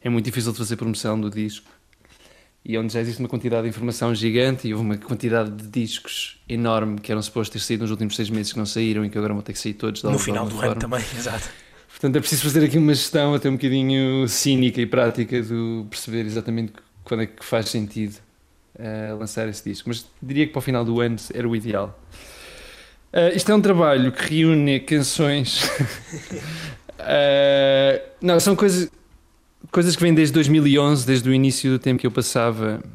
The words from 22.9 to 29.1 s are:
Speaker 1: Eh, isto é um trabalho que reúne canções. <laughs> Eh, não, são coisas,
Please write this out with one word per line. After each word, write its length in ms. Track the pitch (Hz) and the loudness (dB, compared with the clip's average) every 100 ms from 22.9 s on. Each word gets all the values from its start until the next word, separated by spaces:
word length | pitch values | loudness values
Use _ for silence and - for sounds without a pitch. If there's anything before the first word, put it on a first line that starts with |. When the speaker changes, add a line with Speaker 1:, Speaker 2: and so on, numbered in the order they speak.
| _ _ | _ _
Speaker 1:
Eh, 200 | - 170 190 | 2 2 2
isto 160 | - | 4
é 40 | 214 | 4
um 40 | |
trabalho 500 | 202 175 156 139 127 | 6 4 6 4 2
que 220 | 120 - 156 | -2 -2 2
reúne 420 | 160 156 143 135 | 4 6 4 0
canções. 880 | - 151 135 - 147 143 123 - - | 2 0 0 0 0 2 0 -2 -2
<laughs> 60 | - 127 - - 156 - 170 143 160 160 131 - - | -2 -4 -4 -14 -14 -12 -12 -10 -12 -12 -14 -20 -12
Eh, 1000 | - 147 143 139 139 139 139 135 139 135 - - | 0 2 4 4 4 4 6 6 4 2 -4 -2
não, 180 | 175 170 | 2 4
são 160 | 202 185 | 4 4
coisas, 340 | 202 180 165 _ _ | 4 2 -2 _ _